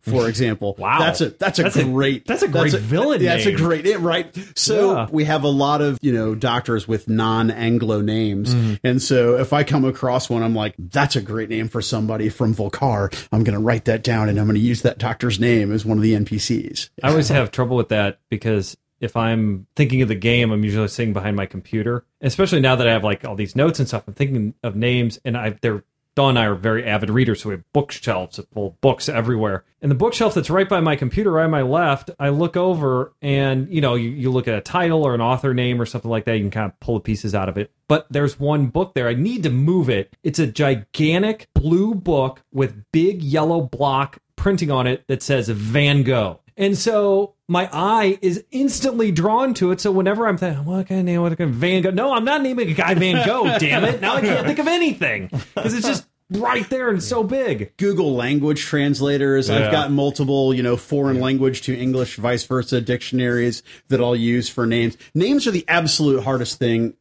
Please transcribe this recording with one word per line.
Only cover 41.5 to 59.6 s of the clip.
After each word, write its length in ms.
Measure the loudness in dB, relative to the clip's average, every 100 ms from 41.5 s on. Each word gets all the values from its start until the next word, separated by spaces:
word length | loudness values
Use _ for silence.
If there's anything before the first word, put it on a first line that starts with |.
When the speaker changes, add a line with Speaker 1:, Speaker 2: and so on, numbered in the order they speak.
Speaker 2:
blue 420 | 0 2 2 2
book 480 | 0 0 0 0 -4 _
with 320 | -2 -2 -4 -2
big 300 | 2 2 0
yellow 380 | -2 0 2 0
block 560 | -2 -2 0 0 -2 -8 _ -2
printing 340 | 0 0 0
on 160 | 0 0
it 200 | -2 -4
that 140 | -6
says 280 | 0 -2 0
Van 520 | -4 -2 2 4 4
Gogh. 380 | 2 2 0 -6 _ -2
And 220 | 0 0
so 560 | 0 2 4 2 0 _ -2
my 200 | -2 0
eye 460 | -2 2 4 2 2
is 220 | 0 -2 -6
instantly 600 | -2 0 0 -2 0 0
drawn 420 | 2 2 2 0
to 160 | 0 0
it. 100 | 0
So 120 | 0
whenever 340 | 2 0 0 0
I'm 100 | 0
thinking, 280 | -2 -4
"What 220 | -4 -4 -2
kind 120 | -2
of 60 | 0
name, 160 | 0
what 140 | 0 0
kind 120 | -2
of 60 | 0
Van 260 | 0 2
Gogh?" 80 | 2
No, 220 | 0 0
I'm 100 | 0
not 180 | 0 0
naming 260 | 0 -2 -2
a 60 |
guy 200 | 0 2
Van 300 | 2 2 2 2
Gogh, 180 | 2
<laughs> 140 | 2 2
damn 260 | 2 2
it. 160 | 0 0
Now 160 | 0 0
I 40 |
can't 260 | 0 0 0
think 120 | -2
of 80 | 0
anything 600 | 2 0 0 -2 -2 -6 -8 -8
'cause 200 | -6 -4
it's 120 | -2 -2
just 200 | -4 -8 _ _
right 360 | -4 -2 -2 -2
there 200 | -2 0
and 100 | -2
so 220 | -2 -2
big. 480 | -2 -2 -2 -4 -6 -4
Speaker 1:
Google 380 | -2 0 0
language 460 | 0 0 0 0 -2
translators. 840 | -2 -2 0 0 0 0 2 2 2
I've 120 | 2